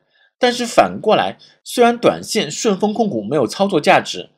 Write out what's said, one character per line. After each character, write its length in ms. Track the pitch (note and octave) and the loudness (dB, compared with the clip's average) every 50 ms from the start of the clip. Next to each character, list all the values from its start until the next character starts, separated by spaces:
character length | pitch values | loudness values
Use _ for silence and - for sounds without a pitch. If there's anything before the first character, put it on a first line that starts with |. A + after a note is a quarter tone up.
| _ _ _ _ _ _ _ - | _ _ _ _ _ _ _ -2
但 140 | B3+ A#3+ | 0 0
是 140 | A#3+ A#3+ A#3+ | 0 -2 -6
反 340 | A#3 - - G#2 F2 F2+ A#2+ | 0 2 2 2 2 0 -2
过 160 | - G#3+ G3 | 0 2 2
来， 220 | C3+ F#2 G2 G2 - _ _ _ _ - | 2 2 -2 -6 -10 _ _ _ _ -16
虽 180 | - - B3 | -4 0 2
然 140 | A#3 A#3 A#3+ | 4 4 2
短 260 | A#3+ - - F#2 E3+ | 2 0 0 0 -2
线 280 | G3+ - - G#3+ D#3 D#3 | -4 -6 -4 -4 -4 -6
顺 280 | - - - A3+ F#3+ F3 | -6 -4 -2 -2 0 0
丰 140 | G#3+ G#3 | 0 -2
控 160 | G#3+ - A3+ F#3+ | 0 -2 -2 -2
股 140 | B2+ A2 | -4 -6
没 140 | G2 G#2+ C#3+ | -4 -2 -2
有 100 | D3+ A#2 | 0 -2
操 200 | G#2+ - - G3 | -2 -2 -2 -2
作 140 | G3+ - D3 | 0 0 0
价 200 | C#3+ G3 E3 B2+ | 2 4 4 4
值， 300 | G2+ - - F#2 E2+ - _ | 2 -2 -8 -12 -14 -16 _